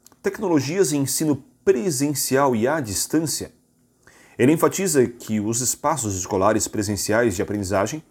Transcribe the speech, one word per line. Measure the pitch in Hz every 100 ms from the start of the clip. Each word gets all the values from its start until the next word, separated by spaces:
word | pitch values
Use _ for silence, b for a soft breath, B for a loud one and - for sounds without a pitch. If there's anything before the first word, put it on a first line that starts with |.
| _ _
Tecnologias | 202 196 208 160 123 180 175
em | 147
Ensino | 139 - 156 143 - _
Presencial | - 214 202 131 143 139 - 131 139 117
e | 117
à | 160
Distância, | 120 92 - 156 160 - 92 _ _ _ _ _ _ b b b
ele | 120
enfatiza | 160 156 - 190 147 117
que | - - 110
os | 104 117
espaços | 127 - 147 156 107 95
escolares | - 98 95 110 -
presenciais | 107 101 101 - 104 120 90
de |
aprendizagem, | 95 104 92 98 104 156 -